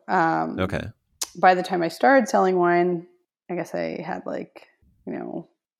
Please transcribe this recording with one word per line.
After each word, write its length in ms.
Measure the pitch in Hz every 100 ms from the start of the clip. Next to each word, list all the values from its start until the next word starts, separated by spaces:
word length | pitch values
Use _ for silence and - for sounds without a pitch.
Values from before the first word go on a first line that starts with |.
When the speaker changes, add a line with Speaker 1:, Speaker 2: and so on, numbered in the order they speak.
| -
Speaker 1:
um, 520 | 180 165 160 160 -
Speaker 2:
Okay. 280 | 92 - - - _ _ - -
Speaker 1:
by 140 | 185
the 100 | 185
time 200 | 175 185
I 60 | 165
started 380 | - - 269 214
selling 300 | 208 185 185
wine, 480 | 175 175 175 175 175 _ _ _ -
I 60 | 175
guess 200 | 165 -
I 260 | 80 80
had, 240 | 160 - -
like, 420 | - - - - _ _ _ -
you 80 |
know, 340 | 156 - - 170 _ _ _